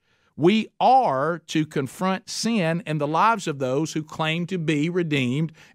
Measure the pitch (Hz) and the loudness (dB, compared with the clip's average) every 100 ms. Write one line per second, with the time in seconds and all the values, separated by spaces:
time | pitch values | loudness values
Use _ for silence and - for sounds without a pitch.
0 | _ _ _ - 170 220 - _ 196 262 | _ _ _ 0 2 2 0 _ 4 4
1 | 208 131 156 170 - 160 156 156 135 - | 4 0 -2 -4 -2 -2 0 -4 -6 -4
2 | 185 185 - - 220 226 160 170 156 156 | -2 -2 -6 -6 -2 0 0 -2 -4 -4
3 | 147 160 214 226 165 139 127 135 160 156 | 0 2 2 2 -2 -4 -2 0 -2 -4
4 | 156 - 156 165 170 185 156 147 165 175 | -8 -4 -2 -2 -4 -4 0 0 0 -2
5 | 165 143 123 139 160 - - | 0 0 0 -2 -4 -6 -14